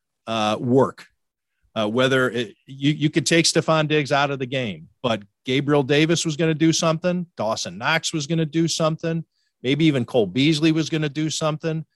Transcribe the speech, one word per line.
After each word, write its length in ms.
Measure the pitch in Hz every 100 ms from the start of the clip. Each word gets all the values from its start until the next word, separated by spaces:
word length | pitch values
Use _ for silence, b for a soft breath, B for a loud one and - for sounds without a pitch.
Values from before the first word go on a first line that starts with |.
| _ _ 113
uh, 280 | 113 107 107
work. 480 | 123 131 101 - - _ _ _ _ _ _
Uh, 160 | 113 107
whether 400 | 120 131 131 127
it, 260 | 117 104 - -
you, 240 | 135 143
you 180 | 151 156
could 160 | 160 131
take 200 | 165 156
Stefon 420 | 165 170 160 151
Diggs 240 | 151 135
out 180 | 143 147
of 80 | 139
the 80 | 127
game, 420 | 131 117 80 82 _
but 220 | 127 107 - _ -
Gabriel 380 | 135 139 147
Davis 420 | 127 143 160 170 165
was 120 | 143
gonna 160 | 160
do 180 | 151 165
something. 540 | 160 165 160 180 180 170 -
Dawson 440 | 110 - 98 90
Knox 340 | 135 160 -
was 140 | 160 139
gonna 180 | 165 151
do 220 | 160 165
something. 580 | - 160 156 165 165 - _ _ _
Maybe 240 | 123 143 160
even 200 | 139 113
Cole 220 | 127 95
Beasley 440 | 117 147 147 160
was 180 | 160 151
gonna 200 | 160 151
do 200 | 143 156
something. 560 | - 156 156 165 160 -